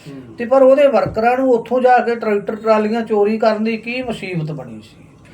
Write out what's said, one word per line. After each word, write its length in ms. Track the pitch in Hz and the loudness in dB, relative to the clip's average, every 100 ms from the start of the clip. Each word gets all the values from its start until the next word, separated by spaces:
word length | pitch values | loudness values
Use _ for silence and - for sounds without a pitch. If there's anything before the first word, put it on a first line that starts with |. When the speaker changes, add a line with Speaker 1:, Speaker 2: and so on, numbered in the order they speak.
| - | -20
Speaker 1:
ਹੂੰ। 260 | 139 127 - | -18 -18 -12
Speaker 2:
ਤੇ 100 | 233 | 0
ਪਰ 160 | 269 | 2
ਉਹਦੇ 260 | 262 269 277 | 4 6 4
ਵਰਕਰਾਂ 500 | 220 185 - 226 254 | 2 0 0 0 2
ਨੂੰ 120 | 262 | 2
ਉੱਥੋਂ 320 | 233 220 254 | 0 0 0
ਜਾ 160 | 247 247 | 4 4
ਕੇ 180 | 220 233 | 2 -4
ਟਰੈਕਟਰ 400 | 220 202 - 220 | -2 -2 -4 -4
ਟਰਾਲੀਆਂ 460 | 220 214 214 233 | 0 2 2 -2
ਚੋਰੀ 360 | 226 214 202 220 | -2 0 0 2
ਕਰਨ 260 | 226 214 | 0 0
ਦੀ 140 | 220 220 | -2 -4
ਕੀ 240 | 226 247 | -6 -8
ਮੁਸੀਬਤ 500 | 254 170 190 175 151 | -6 -8 -8 -6 -6
ਬਣੀ 300 | 139 123 107 | -8 -12 -16
ਸੀ? 240 | 101 - - - - | -18 -20 -20 -20 -20